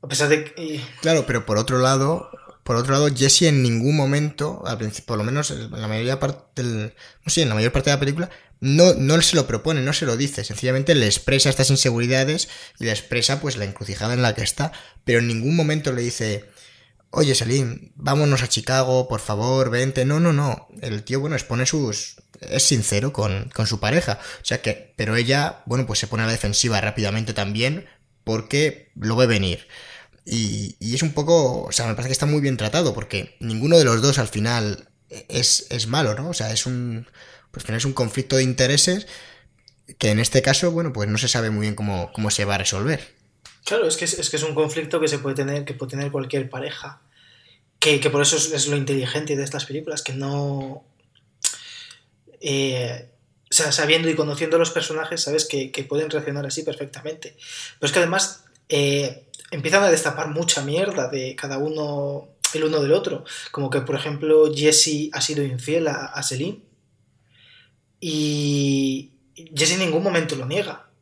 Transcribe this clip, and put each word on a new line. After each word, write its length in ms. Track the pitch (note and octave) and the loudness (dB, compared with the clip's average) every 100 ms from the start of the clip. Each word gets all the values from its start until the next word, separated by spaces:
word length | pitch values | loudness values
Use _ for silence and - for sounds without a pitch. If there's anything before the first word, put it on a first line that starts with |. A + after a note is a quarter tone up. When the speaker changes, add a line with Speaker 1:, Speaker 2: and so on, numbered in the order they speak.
Speaker 1:
A 60 | C#3 | -4
pesar 200 | C#3+ D3 | 0 4
de 160 | D3+ | 4
que, 180 | D3+ - | 2 -10
y 220 | E3 D3+ B2 - | -8 -8 -10 -6
Speaker 2:
Claro, 260 | D#3+ D#3+ C3+ | 2 2 2
pero 200 | A#2+ G#2+ | -2 0
por 120 | G#2 | 0
otro 200 | A#2+ B2+ | 2 2
lado, 520 | B2+ C3+ C3+ E3+ - - - - | 4 4 2 0 -4 -18 -20 -20
por 120 | - A#2 | -2 -2
otro 160 | B2+ | 2
lado, 160 | C3+ D3 | 2 2
Jesse 280 | B2+ C3+ - | 4 4 6
en 200 | E3 D3 | 6 6
ningún 340 | B2+ A#2 B2 D3+ | 4 4 4 4
momento, 640 | C#3 C#3+ D3+ C#3+ D#3 F3 - | 4 2 0 -2 -6 -4 -6
al 120 | A2+ | -4
princi-, 260 | A2 - | -4 -6
por 140 | - A2+ | -4 -2
lo 60 | |
menos 260 | G#2+ C#3 D3 | -2 -2 -4
en 200 | C#3+ A2+ | -6 -10
la 160 | - A2 | -8 -4
mayoría 300 | G#2+ A#2+ C3+ | -2 -2 -2
par-, 300 | C#3 C#3+ - - | -2 -6 -12 -6
del, 380 | B2 A2+ G#2+ - - - | -4 -4 -6 -10 -20 -14
no 60 | - | -2
sé, 120 | - | 2
en 60 | D3 | 2
la 60 | |
mayor 180 | G#2+ A2+ | 4 2
parte 180 | C3+ C3+ | 2 2
de 60 | C#3+ | 2
la 40 | |
película, 300 | C#3 D3 F3 - _ - | 0 -2 -4 -8 _ -6
no, 340 | C3 D3 F3+ | 2 8 8
no 260 | F3 C3+ D#3+ | 8 4 6
se 140 | D#3+ E3 | 6 4
lo 100 | C3 | 2
propone, 340 | A#2 - C#3+ | -2 -2 -2
no 100 | C3 | 0
se 140 | C#3+ D3 | -2 -2
lo 100 | A#2 | 0
dice. 280 | C#3 C#3 | -2 -2
Sencillamente 500 | G2 G#2 B2+ C3 C#3 | -6 -4 0 0 4
le 120 | D#3 A2 | 4 4
expresa 440 | - - C3+ C#3 | 2 2 4 4
estas 200 | C3 C3 | 4 4
inseguridades 760 | C3+ C3 A#2 A#2+ C3 C3+ D#3+ - - - - | 4 4 2 2 2 2 0 -4 -8 -20 -6
y 60 | |
le 60 | A2+ | -4
expresa, 500 | G#2+ - A#2+ A2+ C#3 | -4 -2 -2 0 0
pues, 160 | D3 B2 | -2 -4
la 80 | |
encrucijada 500 | G2+ G2 G2+ G2 G#2+ | -6 -6 -10 -4 -2
en 80 | B2 | 2
la 120 | B2 | 2
que 80 | G#2+ | 0
está. 300 | - - D3 - - - | -2 -2 -4 -6 -20 -12
Pero 160 | - A#2 | 2 2
en 80 | A#2 | 4
ningún 280 | A2+ A#2+ E3+ | 0 2 2
momento 360 | D3+ D#3 D3 | 2 0 -2
le 100 | B2 | -2
dice, 420 | A#2+ - A2 G2+ - - - - _ _ _ | -2 -2 -2 -4 -8 -20 -20 -20 _ _ _
"Oye, 240 | - D3+ | 2 4
Selim, 580 | B2+ A2+ C3+ B2 A2+ - | 4 2 0 0 -4 -14
vámonos 480 | - C#3 C#3 D3 C3+ | -8 0 2 4 2
a 60 | B2 | 2
Chicago, 600 | - - C3 B2+ B2+ B2+ | -2 0 2 4 2 2
por 120 | A2+ | -2
favor, 500 | - G#2 A#2 C3 B2+ | -2 -2 0 2 2
vente". 340 | A#2+ C3 C3+ | 2 0 0
No, 160 | C3 D3 | 2 4
no, 120 | E3+ | 4
no. 360 | D3 C#3+ A2+ - - | 4 2 -2 -8 -12
El 220 | B2+ G#2+ | -8 -8
tío, 180 | G#2+ C3 | -4 -4
bueno, 160 | D3 C#3+ | -2 -4
expone 300 | - A#2+ B2+ | -2 -2 0
sus, 500 | D#3+ C3 G2+ - - _ - | 0 -2 -4 -8 -14 _ -18
es 220 | - - | -6 -2
sincero 500 | - - G#2 G2+ C3 | 2 2 2 0 -2
con, 380 | C#3+ G#2+ F#2+ - | -2 -2 -2 -6
con 120 | - A2+ | -2 -2
su 140 | A2 | 0
pareja. 400 | G#2+ D3 E3 G2+ - - | 0 0 0 -6 -8 -10
O 40 | |
sea 180 | - A#2+ | -6 -4
que, 320 | - - - - | -4 -6 -10 -6
pero 200 | A2 A2 | -2 0
ella, 460 | A#2+ C#3 C#3+ - - | 2 2 0 -6 -4
bueno, 200 | A#2+ B2+ | -2 -2
pues 120 | G#2 | -2
se 80 | G#2+ | -2
pone 160 | A2+ | -2
a 40 | A2+ | -2
la 60 | |
defensiva 480 | A2+ G#2 G2+ A#2+ G#2+ | -2 -2 0 2 2
rápidamente 540 | G#2+ G#2+ G#2 G#2+ A2 | 0 -2 -2 -2 -4
también 520 | G#2+ G2 G#2 B2 D#3 - _ _ _ | -4 -2 0 0 -2 -8 _ _ _
porque 680 | - A2+ A2 C#3+ D3+ - - | -4 -4 -2 0 0 -2 -18
lo 220 | - G#2+ A2+ | -8 -4 2
ve 100 | B2+ | 4
venir. 400 | A2 F#2+ E2+ - - - - - _ | 4 2 -2 -8 -20 -20 -20 -20 _
Y, 520 | - C#3+ G#2+ G#2 G#2 - | -6 -2 -2 -2 -6 -8
y 160 | G#2+ | -6
es 80 | B2+ | -2
un 120 | D#3 | -2
poco, 480 | C#3+ D3 E3+ C#3 B2 | -2 4 4 4 0
o 80 | - | -4
sea, 160 | - A#2 | -2 -2
me 60 | |
parece 160 | A2 B2 | -2 -2
que 20 | |
está 140 | C3 C#3+ | 0 2
muy 140 | D3+ | 2
bien 160 | C#3 B2+ | 2 0
tratado 380 | G#2+ D#3 E3 | 0 2 0
porque 420 | F#2+ G2+ G2+ - _ | 0 -4 -6 -6 _
ninguno 360 | A2+ A2 C#3 E3+ | -6 -2 6 6
de 80 | |
los 160 | C3+ A2+ | 8 6
dos 180 | C3 C#3 | 4 2
al 100 | A2+ | 0
final 600 | - A2 A#2+ G#2+ G2+ - _ _ | 0 0 0 -2 -6 -12 _ _
es, 580 | - - - B2 - - | -20 -6 0 2 2 0
es 180 | B2+ A2 | -6 -2
malo, 260 | C3 C#3 | 0 0
¿no? 140 | G#2+ D3+ | 0 -4
O 40 | |
sea, 200 | F3 A2 | -4 -2
es 120 | A2 | -2
un, 440 | - B2 B2 A2+ A#2 - - - _ | -2 -4 -4 -6 -10 -20 -20 -20 _
pues, 140 | - | -14
al 20 | - | -6
final 120 | A2 | -2
es 60 | |
un 80 | C3 | -2
conflicto 440 | C3+ B2+ - C3 C3+ | 0 -2 -2 0 2
de 80 | |
intereses 640 | C3 B2+ B2+ C#3+ - F#3 - - - - _ _ _ _ - - | 2 2 2 4 2 2 -6 -18 -20 -20 _ _ _ _ -20 -4
que 120 | A2 | 0
en 100 | G#2+ | 2
este 200 | A2+ C3+ | 4 2
caso, 300 | C3 C#3 F3+ | 2 2 2
bueno, 220 | E3 E3 | 0 -4
pues 160 | A#2+ G#2 | -2 -2
no 100 | G#2+ | -2
se 80 | C3 | 0
sabe 240 | B2 A2+ | 0 0
muy 120 | G#2+ | 0
bien 120 | G#2+ | -2
cómo, 380 | G#2 G#2 F#2+ F2 | -2 -4 -4 -4
cómo 180 | - G#2+ | -4 -2
se 140 | - | 0
va 100 | G2+ | 0
a 40 | G2+ | 0
resolver. 580 | F#2+ G2 A2+ D3+ - _ _ _ - - | 0 -2 -2 -4 -6 _ _ _ -20 -14
Speaker 1:
Claro, 240 | - A3 F3+ | -4 0 0
es 80 | E3 | 0
que 80 | |
es, 100 | E3+ | -2
es 160 | - D3 | -2 -2
que 60 | D3+ | -2
es 80 | |
un 100 | D#3 | -4
conflicto 460 | D3 D3+ D3+ D#3 E3+ | 0 0 -2 -4 0
que 80 | D#3 | 0
se 100 | C#3+ | -2
puede 160 | C3+ | -4
tener, 300 | C3+ C#3 C#3+ | -4 -2 -4
que 100 | C#3+ | -6
puede 160 | C3 C3+ | -10 -8
tener 220 | C#3 C#3 | -6 -6
cualquier 360 | C#3 C3 C#3 B2+ | -6 -4 -4 -4
pareja. 520 | C3 D3 - D3 - _ _ _ _ _ _ _ _ | -8 -10 -10 -14 -18 _ _ _ _ _ _ _ _
Que, 180 | D#3 D3 | 4 4
que 120 | D3 | 4
por 120 | C#3+ | 2
eso 140 | C#3+ D#3 | 2 2
es, 160 | D#3 | 0
es 160 | D3+ C#3+ | -2 0
lo 80 | C#3+ | 0
inteligente 580 | C3 C#3 B2+ D3+ D3+ | 0 -2 0 -4 -2
de 80 | C#3+ | -4
estas 220 | C#3 C#3+ | -2 -6
películas, 380 | - C#3+ D#3 D3 | -6 -8 -6 -8
que 100 | - | -6
no, 720 | C3 C#3 C#3+ C#3+ C#3 C3+ C#3+ _ _ _ _ _ _ - - - - - - _ _ _ - | -6 -4 -4 -2 -4 -8 -12 _ _ _ _ _ _ -4 -4 -16 -18 -20 -20 _ _ _ -12
eh, 680 | D#3 C#3 C3+ B2+ B2 A#2+ - _ _ _ _ | -4 -2 0 -2 -4 -8 -14 _ _ _ _
o 40 | |
sea, 180 | - D3+ | 0 2
sabiendo 360 | C#3+ D3+ D#3+ E3 | 0 2 2 2
y 60 | |
conociendo 400 | D#3+ D3 C#3+ D#3+ | 0 -2 -2 0
a 60 | E3 | 2
los 100 | E3 | 2
personajes, 520 | E3+ D#3+ D#3 D#3 E3 | 0 -4 -6 -6 -4
sabes 240 | - D3+ D3+ | -2 -2 0
que, 260 | C#3+ C3 | -2 -4
que 100 | - | -8
pueden 280 | C3 C#3+ D#3 | -4 -4 -2
reaccionar 360 | D3+ D3 C#3+ C#3 | -4 -4 -6 -6
así 160 | D3 | -6
perfectamente. 720 | D#3 C#3 C#3+ - D3+ D#3 - _ - - - - | -6 -6 -10 -12 -12 -12 -14 _ -18 -16 -16 -4
Pero 60 | C#3+ | 0
es 40 | |
que 60 | F3+ | 2
además, 460 | E3+ F#3+ - - _ _ _ | 2 2 -2 -4 _ _ _
eh, 580 | D3 C#3+ C#3+ C#3 - _ - - | 0 2 0 -2 -6 _ -20 -12
empiezan 320 | E3 D#3 F#3+ | -6 0 4
a 80 | G3+ | 4
destapar 380 | D#3+ D#3 C#3+ D#3 | 4 2 -4 -6
mucha 340 | D3+ E3+ - | -4 -2 -2
mierda 460 | C#3 D#3 G3 F3 B2+ | 0 -2 -2 -2 -4
de 280 | C#3 B2+ C3+ | -4 -8 -8
cada 220 | C#3+ C3+ | -8 -6
uno, 680 | D3+ D#3 D3+ C#3+ C#3 C#3+ - _ - | -4 -4 -4 -4 -4 -6 -12 _ -4
el 100 | D#3 | -2
uno 160 | D#3 D#3 | 0 0
del 120 | C#3 | 2
otro. 320 | E3+ A3+ - - - - | 2 2 -6 -10 -16 -12
Como 180 | - C3+ | -6 -2
que, 140 | C#3 | -2
por 120 | B2+ | -2
ejemplo, 560 | C3+ D3+ C#3+ D#3 D#3 D3+ | -4 -4 -4 4 6 6
Jesse 560 | C#3 D3+ D3+ - D3+ D3+ | 4 4 6 4 0 -4
ha 80 | - | -4
sido 240 | - D3+ | -4 -2
infiel 440 | C#3 B2 B2 D#3+ D#3+ | -4 -4 -2 -2 -2
a, 180 | C#3 C3+ | -4 -8
a 160 | - | -6
Selim. 380 | C3+ B2+ E3 - _ _ _ _ _ _ _ _ - - _ _ _ _ | -6 -4 -6 -8 _ _ _ _ _ _ _ _ -20 -20 _ _ _ _
Y 1120 | F3 D3+ D3+ D3 D3 C#3+ C#3 C3+ C3+ C3 C#3 _ _ - E3 | -6 -2 0 0 0 0 2 2 0 -2 -8 _ _ -20 -14
Jesse 180 | D3+ D#3+ | 0 2
en 80 | F#3 | 2
ningún 220 | F#3 D#3 | 0 0
momento 340 | F#3+ F3 D3+ C#3 | 2 0 0 -4
lo 100 | B2+ | -4
niega. 420 | E3+ - - _ _ | -4 -4 -8 _ _